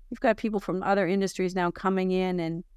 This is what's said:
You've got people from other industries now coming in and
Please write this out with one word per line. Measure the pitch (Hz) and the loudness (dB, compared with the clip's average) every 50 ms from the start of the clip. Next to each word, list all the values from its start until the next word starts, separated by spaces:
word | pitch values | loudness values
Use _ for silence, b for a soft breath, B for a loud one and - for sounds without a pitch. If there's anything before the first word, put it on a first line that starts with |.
| - - | -16 -14
You've | 247 - | -8 0
got | - 240 214 - | 2 2 2 2
people | - 220 208 202 | 0 -2 -2 -2
from | - - 165 185 | -2 -2 -4 -2
other | 185 - 196 196 196 160 | 2 2 2 2 4 2
industries | 190 196 196 185 - - 185 180 180 | 2 2 0 0 -2 -2 -2 -2 0
now | 190 175 175 | 0 0 0
coming | 170 - - 190 190 190 185 185 | -2 0 -2 0 0 2 2 2
in | 185 185 185 185 180 180 | 2 2 0 0 0 -2
and | 165 160 165 170 180 _ - | -2 -4 -4 -6 -8 _ -18